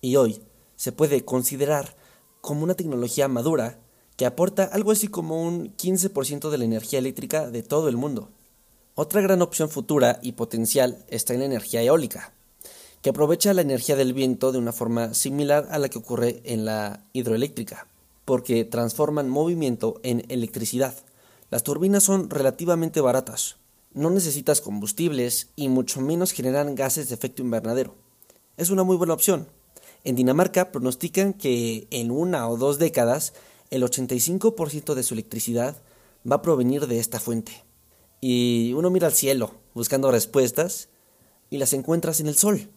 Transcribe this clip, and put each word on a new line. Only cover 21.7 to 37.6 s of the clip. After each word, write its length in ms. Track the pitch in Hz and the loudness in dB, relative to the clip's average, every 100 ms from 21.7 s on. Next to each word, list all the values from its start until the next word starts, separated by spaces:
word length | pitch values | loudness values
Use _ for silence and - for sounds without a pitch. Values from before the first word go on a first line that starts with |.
| 147 185 202 | 0 2 4
son 260 | 196 196 180 | 4 2 0
relativamente 680 | 151 135 131 170 170 165 156 | 0 0 0 0 2 2 2
baratas, 560 | 135 127 127 - - - _ _ _ | 2 2 -2 -6 -8 -8 _ _ _
no 160 | - 156 | -2 2
necesitas 500 | 190 170 143 - 147 | 2 0 -2 2 0
combustibles 880 | - 104 101 - 170 143 120 120 - - | 0 -6 -6 -2 -2 0 -2 -2 -6 -6
y 120 | 139 | 2
mucho 320 | 131 127 - | 2 2 -2
menos 300 | 131 170 180 | -2 0 0
generan 420 | - 131 135 147 | -2 -2 0 -2
gases 340 | 135 135 139 139 | -2 -2 -2 -4
de 60 | 120 | -6
efecto 260 | 131 127 | -6 -6
invernadero. 540 | 123 113 110 120 131 - _ _ _ _ _ - | -4 -2 -2 -2 -2 -6 _ _ _ _ _ -6
Es 140 | 170 | 0
una 140 | 190 | 2
muy 120 | 185 180 | 4 4
buena 180 | 170 | 2
opción. 340 | 160 - 175 - _ _ - - - | 2 2 0 -2 _ _ -20 -20 -14
En 100 | - | -4
Dinamarca 560 | 127 127 139 185 185 185 | 2 4 4 4 2 0
pronostican 640 | 139 127 123 180 - 196 | -2 -4 -4 -4 0 0
que 560 | 196 147 120 117 110 - | 0 0 0 0 -4 -6
en 200 | 131 117 | -6 -2
una 380 | 127 175 165 117 | 0 0 0 -2
o 80 | 117 | 0
dos 220 | 135 143 | 0 2
décadas 540 | 165 - 117 131 - - - - _ | 2 4 2 2 -2 -10 -20 -20 _
el 120 | 135 | -2
ochenta 320 | 123 - 127 | 0 0 -2
y 60 | 127 | -2
cinco 340 | 117 185 220 | 0 2 0
por 160 | 220 156 | 0 -6
ciento 240 | 147 143 | -6 -4
de 80 | 139 | -4
su 120 | 123 | -2
electricidad 600 | 113 104 110 113 117 123 147 _ _ _ _ 120 | -6 -8 -8 -2 -2 -2 -6 _ _ _ _ -2
va 60 | 143 | 0
a 60 | |
provenir 440 | 165 147 123 139 143 | 2 2 4 2 0
de 140 | 117 | -2
esta 180 | 113 117 | -2 -6
fuente. 460 | - 117 107 - | -4 -4 -6 -14